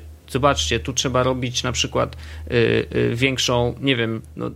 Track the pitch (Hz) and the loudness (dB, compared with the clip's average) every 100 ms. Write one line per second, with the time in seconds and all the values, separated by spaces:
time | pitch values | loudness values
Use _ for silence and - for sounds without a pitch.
0 | - - - 127 143 135 - 117 - 123 | -6 -20 -6 2 4 4 0 0 -2 -2
1 | 139 127 127 127 123 120 127 123 123 123 | 0 2 2 0 -2 -2 -4 -2 -2 0
2 | 120 - - - - 123 113 113 - 123 | -2 -4 -14 -14 0 2 4 2 0 0
3 | 120 117 135 131 - 123 120 123 135 123 | 0 2 0 2 0 2 0 0 0 2
4 | 113 113 - - 120 | 0 -2 -8 -8 -8